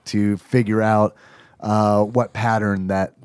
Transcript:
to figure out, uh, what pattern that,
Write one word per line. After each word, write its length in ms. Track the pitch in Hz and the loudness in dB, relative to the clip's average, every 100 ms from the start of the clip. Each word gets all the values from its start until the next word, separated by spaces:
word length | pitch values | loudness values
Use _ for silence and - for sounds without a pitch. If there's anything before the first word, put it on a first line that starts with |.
| - | -6
to 320 | 107 104 101 | -2 0 -2
figure 440 | - 127 107 107 | -2 0 0 0
out, 320 | 110 107 107 - - - - _ | 2 2 2 -2 -20 -20 -20 _
uh, 420 | 107 107 107 104 | -2 0 2 2
what 300 | 107 123 117 | 2 0 -2
pattern 540 | - 117 110 104 98 92 | -2 -2 0 0 -4 -2
that, 260 | 95 95 _ | -2 -4 _